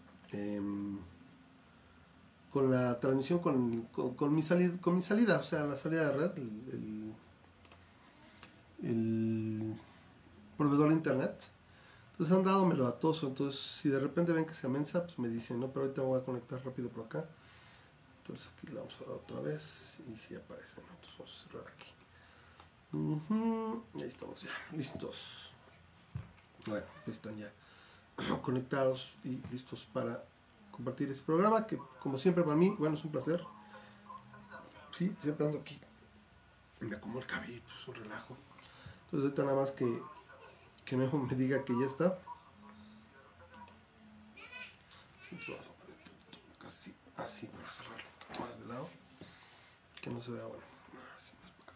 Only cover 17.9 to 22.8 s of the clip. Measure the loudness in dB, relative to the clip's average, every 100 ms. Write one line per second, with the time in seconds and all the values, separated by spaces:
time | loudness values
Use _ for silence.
17.9 | -20 -20 -20 -14 -12 -14 -16 -12 -10 -10
18.9 | -12 -10 -10 -8 -6 -2 -4 -6 -14 -16
19.9 | -16 -14 -14 -12 -14 -12 -16 -16 -18 -18
20.9 | -20 -20 -18 -16 -16 -16 -14 -14 -16 -20
21.9 | -20 -20 -20 -20 -20 -20 -20 -20 -20